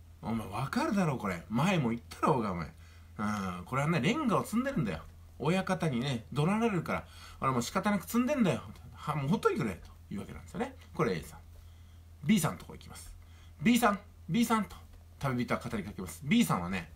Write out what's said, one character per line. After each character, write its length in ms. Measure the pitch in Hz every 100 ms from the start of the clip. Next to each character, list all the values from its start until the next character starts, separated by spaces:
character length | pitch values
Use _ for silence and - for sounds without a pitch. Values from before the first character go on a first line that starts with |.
| - -
「お 120 | 101
前、 120 | 113 98
わ 180 | 98 135
か 160 | 240
る 100 | 320
だ 120 | 202 170
ろ、 120 | 120
こ 100 | 107
れ。 160 | 85 -
前 300 | 113 170 185
も 120 | 120
言 80 | 117
っ 40 | -
た 180 | - -
ろ 80 |
う 80 | 135
が、 100 | 107
お 40 | 90
前。 160 | 76 - - - - -
う 40 | 104 104 95 90
ん、 20 |
こ 120 | 87 131
れ 60 |
は 60 | 143
ね、 120 | 170
レ 100 | 120
ン 140 | 294 277
ガ 120 | 156
を 60 |
積 140 | 120 220
ん 60 |
で 60 | 277
る 80 | 269
ん 60 |
だ 80 | 113
よ。 80 | - - - - -
親 260 | 143 185
方 240 | 185 185 165
に 120 | 120
ね、 260 | 143 120 -
怒 100 | 127 156
鳴 120 | 208
ら 100 | 233
れ 80 | 185
る 60 |
か 100 | 127
ら、 140 | 90 - - - -
俺 120 | 135
も 80 | 127
う 20 |
仕 100 | 117
方 180 | 196 202
な 80 | 208
く 60 |
積 140 | - 233
ん 80 | 254
で 80 |
ん 80 | 294
だ 100 | 196
よ。 80 | 113 - - -
は、 220 | - -
も 100 | 147
う 40 | 135
ほ 80 | 214
っ 40 |
と 80 | 226
い 40 |
て 60 | 330
く 60 | 120
れ」 60 | 87
と 80 | - - -
い 80 | 101
う 20 |
わ 60 | -
け 80 |
な 60 | -
ん 20 |
で 60 | -
す 40 |
よ 80 | -
ね。 160 | 269 - -
こ 100 | -
れ、 120 | 135 85
A 60 |
さ 140 | - -
ん。 40 | - - - - - - - - 139
B 120 | 208
さ 120 | 147
ん 20 |
の 40 | 90
と 80 | -
こ 80 |
行 40 | 78
き 100 | -
ま 60 | -
す。 180 | - - - - - -
「B 160 | 160 240
さ 140 | 226
ん、 60 | 202 - - -
B 160 | 180
さ 160 | 233 220
ん」 40 | 196
と 80 | - - - - -
旅 280 | 139 123 120
人 80 |
は 60 | 110
語 140 | 117
り 80 | 110
か 80 | 98
け 100 | 101
ま 60 | 90
す。 120 | -
B 200 | 135 226
さ 120 | 208 113
ん 40 |
は 80 | 87
ね、 240 | 95 85